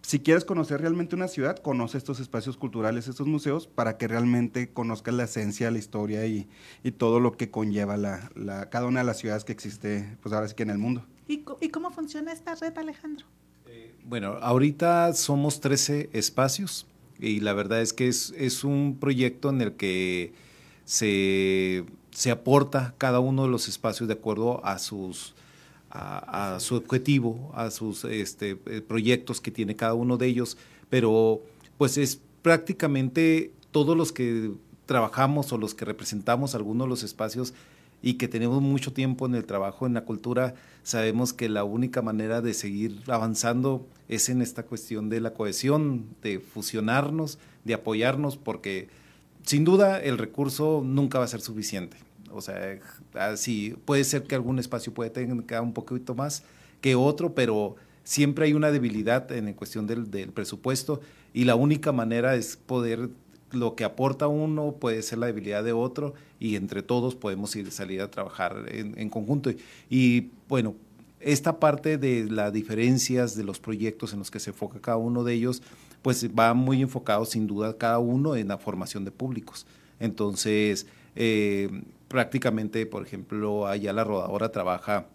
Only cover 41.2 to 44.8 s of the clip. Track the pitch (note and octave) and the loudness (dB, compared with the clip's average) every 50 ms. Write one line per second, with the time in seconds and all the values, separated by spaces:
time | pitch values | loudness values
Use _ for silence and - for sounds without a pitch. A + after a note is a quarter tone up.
41.2 | B2+ B2 - - B2 A2 G#2+ G#2 G2+ G2+ G#2 A#2 B2+ B2+ - B2+ A#2+ A2+ A2 G#2+ | 0 0 -2 -4 -4 -2 0 0 -2 -2 0 0 -2 0 0 -2 -2 0 -2 -2
42.2 | A2 A2 A2+ A#2 A#2 A#2+ G#2 - - G2+ G2+ G2+ G#2+ A2+ G#2 G2+ - C3 B2+ A2+ | -2 0 -2 0 0 -2 -4 -2 -4 -4 -4 -2 -4 -4 -4 -8 -4 -2 0 0
43.2 | A2 A2+ A2 - - A#2 A#2+ B2+ B2+ C#3 C3+ B2+ C3 - - - - - A2+ A2 | 0 0 -2 0 0 0 2 2 2 0 0 -2 -4 -12 -20 -20 -10 -6 -2 -2
44.2 | - - B2+ B2+ B2 A#2+ - - A2+ - A#2+ G#2+ | 0 2 2 2 0 0 -4 -10 -10 -8 -10 -10